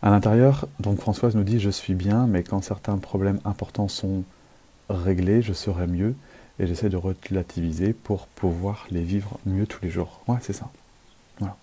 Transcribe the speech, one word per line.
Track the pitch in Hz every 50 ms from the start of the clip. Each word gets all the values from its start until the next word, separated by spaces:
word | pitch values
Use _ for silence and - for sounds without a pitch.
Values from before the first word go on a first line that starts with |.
À | - 104
l'intérieur, | 101 104 92 110 107 117 123 135 139 139 - - - -
donc | - 104 101 -
Françoise | - - 107 - - 120 107
nous | 110 104
dit, « | 98 110 117
Je | 101 101
suis | 98 - - - 95
bien, | 92 90 101 101 117 127
mais | 123 104 90
quand | 87 - - 98 95
certains | - 104 - - - 104 98
problèmes | 95 - - 98 95 98 98 98 -
importants | 104 98 - - - - - 104 98
sont | - - - 98 95 95 95 - - _ - - - - _ _ _ - _ _
réglés, | 101 92 87 95 95 90 92 92 101 117
je | 120 104 95
serai | - - - 98 85 90 87
mieux, | 90 87 95 107 127 139 - - - - - - _ -
et | 92 87
j'essaie | 87 85 - 104
de | 92 90
relativiser | 87 95 95 - - - 95 95 87 - - - 85 85 80 78 92 101 113
pour | - - - 104 - - -
pouvoir | _ - - 92 85 85 90 98 104 107 - -
les | - 87 85
vivre | 85 95 101 101 101 - - -
mieux | 98 95 95 104 -
tous | - - -
les | 87
jours. » | 80 87 87 82 - - - -
Ouais, | 120 123
c'est | - - -
ça. | - - - - - - _ _ _ _ - - _ _ _ - -
Voilà. | 104 95 98 -